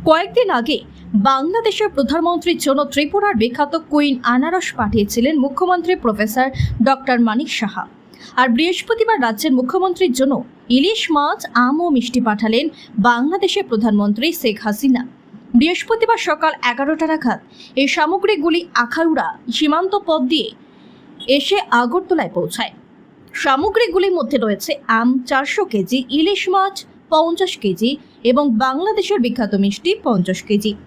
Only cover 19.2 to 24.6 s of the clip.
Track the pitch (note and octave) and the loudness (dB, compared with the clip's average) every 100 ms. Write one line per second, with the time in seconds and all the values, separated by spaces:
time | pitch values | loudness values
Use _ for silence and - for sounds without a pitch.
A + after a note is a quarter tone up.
19.2 | F3 - - A3+ D4+ D#4 F#4+ G4+ - D#4+ | -2 -8 -8 -2 0 0 0 -2 0 0
20.2 | B3+ D#4 G#3 - - - - - - - | 2 0 -2 -10 -20 -20 -20 -20 -20 -18
21.2 | - C#4 C#4 G4 - A#3+ B3 E4+ F#4 E4+ | 0 0 2 -2 2 0 2 -2 0 -2
22.2 | F#3+ F3+ E3+ - A3 - - - - - | 0 -4 -6 -6 -8 -8 -20 -20 -20 -20
23.2 | - - - C4+ F#4+ A4+ A4+ F4 F#4+ F4+ | -16 -4 0 2 2 2 2 2 0 0
24.2 | A#3 C#4 A3 G3+ | 0 0 0 -2